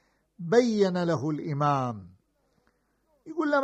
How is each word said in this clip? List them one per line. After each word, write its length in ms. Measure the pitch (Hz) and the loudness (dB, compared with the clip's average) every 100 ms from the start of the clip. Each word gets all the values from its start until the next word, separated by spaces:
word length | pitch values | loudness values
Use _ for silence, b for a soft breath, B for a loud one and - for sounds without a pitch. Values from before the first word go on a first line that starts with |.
| _ _ _ - | _ _ _ -14
بين 680 | 170 226 247 214 190 180 | 0 2 4 4 2 2
له 260 | 170 156 147 | 0 -2 -2
الإمام، 800 | 147 165 143 147 139 123 107 90 92 _ _ _ _ _ _ _ _ _ _ - | -6 -4 -2 0 0 -2 -6 -14 -20 _ _ _ _ _ _ _ _ _ _ -12
يقول 240 | 320 302 | -4 0
له 100 | 285 | 2